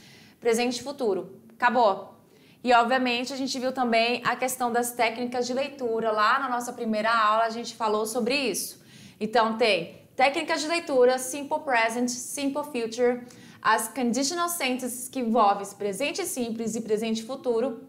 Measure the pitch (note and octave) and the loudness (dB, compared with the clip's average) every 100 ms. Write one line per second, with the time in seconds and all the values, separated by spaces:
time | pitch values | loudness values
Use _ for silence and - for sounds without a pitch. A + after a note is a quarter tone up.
0 | - - - _ A#3 A3+ B3 A#3+ C4+ C#4+ | -20 -20 -20 _ 0 2 0 -4 -8 -4
1 | A#3 F#3 - - - - B3 A#3+ A3 G3 | -2 -2 -6 -16 -20 0 2 4 4 2
2 | - - _ - - - B3 A#3 A#3 C4 | -8 -20 _ -20 -20 -6 4 6 6 2
3 | B3+ A#3+ B3 C4+ C4+ C4 C4 C4 B3 A3+ | 2 0 -4 -4 -4 -2 -4 -2 2 2
4 | A#3 A#3+ A3 B3 B3+ C4 A#3+ A#3 A#3+ - | 2 0 -2 -2 -2 -2 0 0 -2 0
5 | A#3 A#3 A#3+ B3 B3 B3 C#4+ C#4+ A#3+ A3+ | -2 0 -4 -4 -2 -2 -4 -4 -4 0
6 | A3+ G#3+ G#3+ C4+ C4+ B3 B3 B3 A#3 G#3+ | 0 2 2 2 0 -4 -6 -6 -4 0
7 | A3 A#3 G#3+ A3 A3+ A3+ A3 - A3 G#3+ | 2 4 4 4 2 -2 -10 -4 0 0
8 | A3 B3 A3+ C#4 B3+ F3+ - - - - | 0 -2 0 0 0 -2 -8 -12 -20 -20
9 | - - G#3+ A3+ A3 A3 A#3 F3+ E3 - | -20 -8 0 2 2 2 2 2 -2 -14
10 | - - C4+ D4+ D#4 D#4+ D4+ E4+ E4 C4+ | -14 2 2 2 -2 -2 0 -2 0 4
11 | B3 B3+ B3+ D4 C#4 D4+ C4+ A#3+ A3+ A#3+ | 6 4 -2 -8 -4 -4 0 2 2 0
12 | B3 - - - C#4 C#4+ C#4+ B3 A3+ B3 | -2 -4 -8 -4 -2 -4 -4 -4 -4 2
13 | B3 B3 - - - - - A3+ A3+ C#4 | 2 2 -8 -20 -20 -2 2 2 0 -2
14 | A#3+ A#3+ C#4 F4 F4 - C4 B3+ B3 - | 0 0 0 -2 -2 -2 -2 -2 -4 -8
15 | - C4+ A3+ A#3 G#3 G3+ - - G3+ F#3+ | -8 -4 0 4 4 4 -4 -6 -6 -2
16 | C#4+ F4 F4 C4+ A#3 A3+ A3+ A#3+ A3+ G#3+ | -4 -2 -6 -4 -4 -4 -4 -6 -2 -2
17 | A3+ A3 - C#4 B3+ A3+ A#3 - | 0 -4 -4 -6 -2 0 0 -4